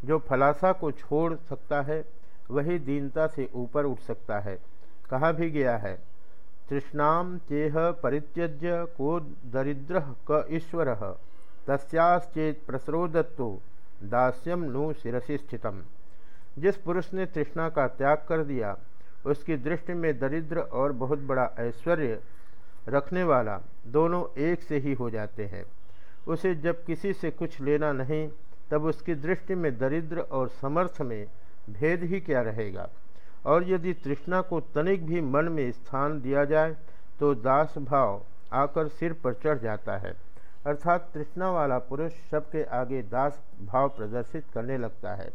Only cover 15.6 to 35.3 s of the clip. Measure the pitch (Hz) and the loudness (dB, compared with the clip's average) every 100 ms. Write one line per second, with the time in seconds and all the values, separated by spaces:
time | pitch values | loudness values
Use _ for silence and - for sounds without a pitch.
15.6 | 113 98 92 - - - - - - - | -2 -2 -4 -4 -4 -4 -2 -2 -2 0
16.6 | 165 196 - 175 175 190 185 - 147 - | 0 0 0 0 0 -2 -2 0 -2 0
17.6 | 165 160 131 - 135 151 - 165 147 131 | 0 2 2 2 2 2 2 0 0 0
18.6 | 107 98 - - - - 135 143 - 156 | 0 -2 -2 -4 -4 -2 0 0 0 -2
19.6 | 127 165 - 175 165 131 135 151 160 165 | 0 -2 -2 0 0 2 0 0 0 -2
20.6 | - 113 139 127 127 147 135 131 123 - | -2 0 0 0 0 0 0 2 0 0
21.6 | 120 113 - 170 139 110 - - - - | -2 0 0 2 2 0 -2 -4 -4 -4
22.6 | - - - 123 - 180 180 135 113 98 | -4 -4 0 0 2 0 4 4 4 0
23.6 | 87 - 110 139 165 175 - - 151 170 | -2 -4 0 2 4 2 -2 0 0 0
24.6 | - 151 139 131 120 110 107 - 101 95 | 0 0 0 0 0 -2 -2 -2 -2 -4
25.6 | 92 - - - - - - 160 190 170 | -4 -4 -4 -4 -4 -4 -2 0 0 0
26.6 | 151 170 - 160 196 190 165 - 165 - | 0 0 -2 -2 0 0 -2 -2 -2 -2
27.6 | 135 147 151 135 131 156 156 - - - | 2 2 2 0 0 0 0 -2 -4 -4
28.6 | - 151 156 151 - 160 151 185 - 185 | 0 2 2 0 0 -2 0 0 0 0
29.6 | 160 120 131 151 160 165 - 135 131 - | 0 2 0 0 -2 -2 -2 0 0 0
30.6 | 139 156 180 - 139 110 104 - - - | 0 0 0 0 -2 0 -2 -4 -4 -4
31.6 | - 104 151 175 170 190 190 135 113 107 | -2 0 2 2 0 0 0 2 2 0
32.6 | 104 95 87 - - - - - - 156 | -2 -2 -2 -4 -4 -4 -4 -2 2 2
33.6 | 180 185 170 170 139 139 - 180 180 165 | 4 0 0 -2 -2 -2 0 0 0 -2
34.6 | 147 143 165 196 160 175 147 | 0 0 2 2 0 0 2